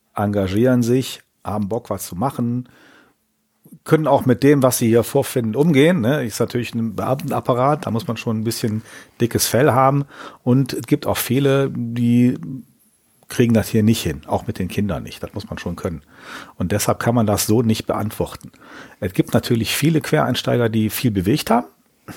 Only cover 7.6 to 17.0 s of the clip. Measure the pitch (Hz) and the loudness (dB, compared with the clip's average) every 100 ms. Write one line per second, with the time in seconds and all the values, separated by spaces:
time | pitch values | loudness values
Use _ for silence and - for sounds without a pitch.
7.6 | 135 151 - 110 104 113 120 110 110 113 | 2 0 -2 -4 -4 -6 -4 -2 -2 -2
8.6 | 117 107 - - - - 117 - - 110 | -2 -4 -6 -20 -14 -2 0 0 0 4
9.6 | 147 123 135 143 143 - - - - 127 | 4 6 4 4 -2 -12 -20 -6 2 2
10.6 | 127 - - 147 101 - - 123 139 139 | 2 -4 -2 -2 0 -4 0 0 2 2
11.6 | 135 123 117 117 120 120 123 - - 127 | 0 -4 -6 0 4 4 4 0 -8 -14
12.6 | - _ _ _ _ _ - - 120 113 | -16 _ _ _ _ _ -10 0 4 4
13.6 | 95 110 107 113 87 71 - 104 - - | 2 2 2 2 -2 -6 -4 -6 -4 -8
14.6 | 90 - 101 71 76 - - 107 - - | -6 -4 -4 -4 -8 -14 -12 -12 -12 -10
15.6 | - 87 95 76 _ - - - - - | -8 -6 -8 -8 _ -20 -18 -18 -16 -6
16.6 | 87 101 - - | -2 -2 -2 -2